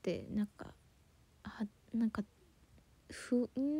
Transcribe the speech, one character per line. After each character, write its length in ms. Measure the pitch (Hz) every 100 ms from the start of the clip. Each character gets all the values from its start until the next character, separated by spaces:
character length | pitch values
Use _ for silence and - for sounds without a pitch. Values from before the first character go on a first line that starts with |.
て 260 | 190 170 -
な 120 | 214
ん 40 | 208
か、 260 | - - - - - - - - -
あ、 200 | 208 - 208 - -
な 120 | 226 220
ん 20 |
か、 140 | - 202 - - - - - - - -
ふ-、 260 | - - 247
ん 40 | 240 254 277 302